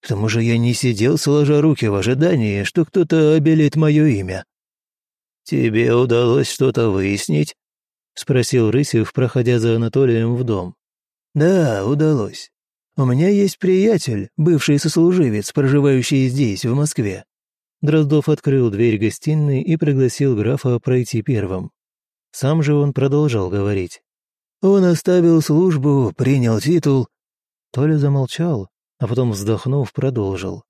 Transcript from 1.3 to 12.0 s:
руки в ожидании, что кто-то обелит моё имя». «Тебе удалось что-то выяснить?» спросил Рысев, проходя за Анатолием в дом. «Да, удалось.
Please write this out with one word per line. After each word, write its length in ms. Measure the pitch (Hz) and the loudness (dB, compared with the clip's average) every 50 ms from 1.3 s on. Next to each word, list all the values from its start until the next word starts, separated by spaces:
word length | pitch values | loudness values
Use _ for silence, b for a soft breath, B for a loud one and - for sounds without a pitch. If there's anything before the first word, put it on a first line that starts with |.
| 143 147 147 139 151 147 | 2 2 2 2 2 2
руки 260 | 147 160 151 - - | 4 2 2 0 0
в 100 | 110 101 | -2 -2
ожидании, 640 | 101 92 110 127 131 151 175 185 143 113 107 101 101 101 | -2 0 -2 0 0 0 0 0 0 0 -2 -2 -4 -4
что 220 | - - 175 165 | -4 -2 -2 -2
кто-то 500 | - _ 196 175 156 - 160 156 151 156 | 0 _ -2 0 2 2 2 2 4 2
обелит 400 | 160 147 156 160 156 156 143 - | 2 2 2 2 4 2 2 2
моё 320 | 156 156 151 147 151 151 | 2 0 2 2 4 4
имя». 380 | 156 127 98 95 92 92 92 - _ _ _ _ _ _ _ _ _ _ _ _ _ _ _ _ _ _ _ _ | 2 2 0 -4 -6 -8 -10 -10 _ _ _ _ _ _ _ _ _ _ _ _ _ _ _ _ _ _ _ _
«Тебе 500 | - - 139 127 117 107 110 117 123 117 | -6 -4 -2 -2 0 0 0 0 2 2
удалось 560 | 120 123 127 117 117 123 120 117 139 135 - | 2 2 2 2 0 2 2 2 0 0 -2
что-то 420 | - - 131 127 107 120 117 113 | -2 -2 -2 -2 0 0 0 0
выяснить?» 680 | 98 95 95 98 101 101 - - 156 151 - - - _ _ _ _ _ _ _ _ _ _ _ _ - | 0 0 0 -2 -2 -4 -4 -4 -2 -2 -2 -4 -6 _ _ _ _ _ _ _ _ _ _ _ _ -20
спросил 500 | - - 143 131 120 - - 127 113 107 | -6 -2 0 0 0 2 2 2 2 2
Рысев, 420 | 104 131 147 - - 117 110 - - | 2 0 0 0 0 -2 -2 0 -2
проходя 460 | - 131 120 - 131 120 117 123 120 | -2 -2 -2 0 0 0 2 0 2
за 180 | 110 117 113 | 2 0 0
Анатолием 600 | 113 117 117 - 135 135 131 117 113 113 113 123 | 0 0 -2 0 2 2 2 2 2 0 0 -2
в 80 | 120 127 | -2 -2
дом. 300 | 120 110 98 90 90 92 _ _ _ _ _ _ _ _ _ _ _ _ | -2 -2 -4 -4 -8 -12 _ _ _ _ _ _ _ _ _ _ _ _
«Да, 520 | 151 147 170 190 190 165 139 113 101 98 | 0 2 2 4 2 2 0 0 -2 -2
удалось. 640 | 107 139 147 | -2 0 0